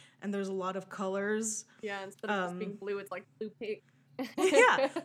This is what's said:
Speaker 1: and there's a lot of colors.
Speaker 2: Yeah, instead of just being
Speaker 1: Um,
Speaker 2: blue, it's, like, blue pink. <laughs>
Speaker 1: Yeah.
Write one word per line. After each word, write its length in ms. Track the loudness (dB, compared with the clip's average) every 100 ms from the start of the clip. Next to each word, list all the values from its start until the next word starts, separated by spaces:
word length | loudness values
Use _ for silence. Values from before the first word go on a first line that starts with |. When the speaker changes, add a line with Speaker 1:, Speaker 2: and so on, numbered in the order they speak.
| -20 _
Speaker 1:
and 100 | -6
there's 160 | -4 -2
a 40 |
lot 220 | -2 -2 -4
of 120 | -8
colors. 800 | -6 -2 -2 0 0 -2 -6 -10 -12
Speaker 2:
Yeah, 220 | -8 -8
instead 260 | -10 -8 -2
of 160 | 0 0
just 80 | -4
being 120 | -6
Speaker 1:
Um, 60 | -6
Speaker 2:
blue, 200 | -6 -6
it's, 120 | -6
like, 140 | -10 -10 _
blue 120 | -10 -8
pink. 220 | -8 -8 _ _ _ -10
<laughs> 200 | -6 2
Speaker 1:
Yeah. 500 | 6 8 8 6 2 -2